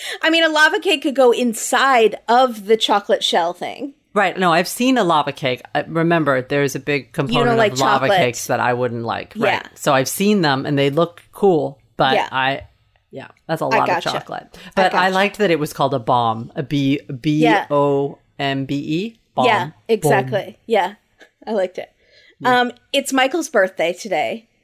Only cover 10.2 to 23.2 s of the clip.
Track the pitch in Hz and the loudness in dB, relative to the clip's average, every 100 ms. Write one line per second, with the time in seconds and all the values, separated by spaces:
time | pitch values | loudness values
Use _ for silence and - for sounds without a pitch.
10.2 | 196 208 156 135 139 143 139 143 170 - | 2 2 2 0 0 0 2 2 -2 -4
11.2 | - - 196 160 135 143 _ - 139 131 | -20 0 2 2 0 -8 _ -2 0 0
12.2 | - 131 131 135 - _ _ _ _ 131 | -2 -2 -2 -2 -8 _ _ _ _ -20
13.2 | - _ - 160 143 226 135 175 - - | -20 _ -8 -4 -2 0 0 -2 -4 -6
14.2 | - - - - - - 185 190 185 185 | -8 -14 -14 -20 -6 0 2 2 2 2
15.2 | 202 196 202 160 147 - 139 135 117 123 | 0 0 0 2 -2 -2 0 0 0 2
16.2 | 117 110 127 - 139 143 135 143 - 131 | 2 -2 -6 -10 -4 -2 0 -2 -4 -6
17.2 | 156 151 156 208 - 147 143 139 139 - | -2 2 2 2 0 0 2 0 -2 -8
18.2 | _ - 143 135 135 139 143 160 220 226 | _ -6 -4 -4 -4 -6 -4 -4 -6 -12
19.2 | _ - 233 208 170 - - 220 151 113 | _ -2 0 0 -2 -10 -4 0 2 0
20.2 | 127 - - - - 220 180 214 _ _ | 0 -4 -6 -14 -2 0 0 -6 _ _
21.2 | - _ - 220 185 - - _ _ _ | -20 _ -6 -4 -4 -6 -16 _ _ _
22.2 | _ _ 247 247 247 - _ 277 269 269 | _ _ 0 2 0 -6 _ -4 0 0